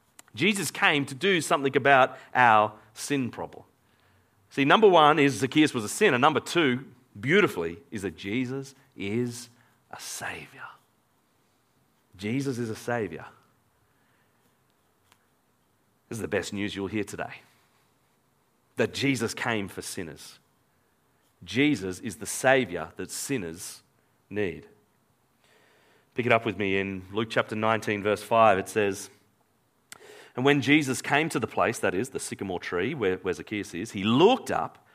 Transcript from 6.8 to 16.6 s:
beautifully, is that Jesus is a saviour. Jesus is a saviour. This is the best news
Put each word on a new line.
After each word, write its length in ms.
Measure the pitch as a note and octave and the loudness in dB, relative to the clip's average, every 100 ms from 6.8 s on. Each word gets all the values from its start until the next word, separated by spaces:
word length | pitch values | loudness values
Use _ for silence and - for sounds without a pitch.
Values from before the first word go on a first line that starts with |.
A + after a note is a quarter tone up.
| - - _ G#2 | -6 -20 _ -10
beautifully, 600 | A#2 F#3+ F3 F2+ E2 E2+ - | 0 2 2 0 -6 -8 -12
is 140 | G#2 | -8
that 120 | F#2 E2 | -8 -8
Jesus 600 | G2 A#2 B2 C3+ C3+ - _ - | -8 -6 -6 -8 -12 -20 _ -10
is 540 | G2 A2+ B2 A#2 - _ _ _ _ | -6 -4 -4 -8 -16 _ _ _ _
a 100 | - | -16
saviour. 600 | - - - - - C3 - - _ _ _ _ _ _ _ _ _ _ _ _ _ F2+ | -14 -12 -10 -12 -16 -18 -20 -20 _ _ _ _ _ _ _ _ _ _ _ _ _ -10
Jesus 440 | G#2 C3 C#3 A#2 | -6 -4 -4 -4
is 100 | A#2 | -6
a 60 | G#2+ | -8
saviour. 500 | - A#2+ G2 D#2 - - _ _ _ _ _ _ _ _ _ _ _ _ _ _ _ _ _ _ _ _ _ _ _ _ _ _ - | -4 -4 -4 -8 -16 -20 _ _ _ _ _ _ _ _ _ _ _ _ _ _ _ _ _ _ _ _ _ _ _ _ _ _ -16
This 100 | A2+ | -10
is 20 | |
the 60 | - | -4
best 260 | G2+ - | -4 -4
news 220 | G2+ | -6